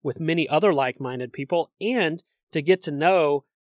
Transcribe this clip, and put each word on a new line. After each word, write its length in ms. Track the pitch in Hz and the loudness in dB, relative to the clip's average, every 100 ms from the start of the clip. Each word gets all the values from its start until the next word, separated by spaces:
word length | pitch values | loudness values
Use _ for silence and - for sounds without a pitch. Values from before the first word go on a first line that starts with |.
with 160 | 143 - | -8 -4
many 300 | 160 165 156 | -2 0 2
other 240 | 151 202 | 2 2
like-minded 580 | 147 127 - 131 127 123 | 2 0 -4 -8 -8 -10
people 400 | - 139 175 160 - | -10 -4 -4 -4 -6
and 420 | 202 247 165 170 - _ _ | -4 -2 -2 -4 -12 _ _
to 100 | 160 | -6
get 200 | 151 185 | 0 0
to 100 | - | 0
know 540 | 143 165 190 151 143 - _ | 0 2 4 4 0 -4 _